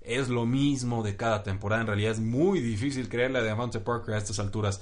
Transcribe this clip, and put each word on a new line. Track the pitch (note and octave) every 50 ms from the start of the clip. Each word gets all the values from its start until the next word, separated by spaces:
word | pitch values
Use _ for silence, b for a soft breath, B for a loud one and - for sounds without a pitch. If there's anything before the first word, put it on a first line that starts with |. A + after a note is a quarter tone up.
Es | - A2+ A#2 C3 C#3 B2
lo | B2 A#2+ A#2
mismo | A#2 B2 C3+ C#3+ C#3+ C#3 B2 B2+ A#2+ A#2+ A#2
de | G#2+ G#2 G2
cada | G2 A#2 A2+ A2 G2+
temporada. | G2 G2+ F#2+ G2 G2+ G2+ G#2+ A2+
En | A#2 A2
realidad | G2+ G2+ G#2 A2
es | A2 A2
muy | A2 A2+ A#2 C3 E3 G3 G3 E3+
difícil | B2 A#2 A2 G2 B2+ C#3+ C3+ C3 A#2+ G2+
creerle | A#2 A#2 B2 C3 C3 B2+
a |
Devontae | A2+ A2 G#2+ G#2+ B2 A#2 - A2
Parker | G2+ A#2+ A#2+ A2+ - A2+ G#2+
a | G#2+
estas | G#2 - G2+ G#2
alturas | G#2 G2 - A2 G#2+ G2+ G2 B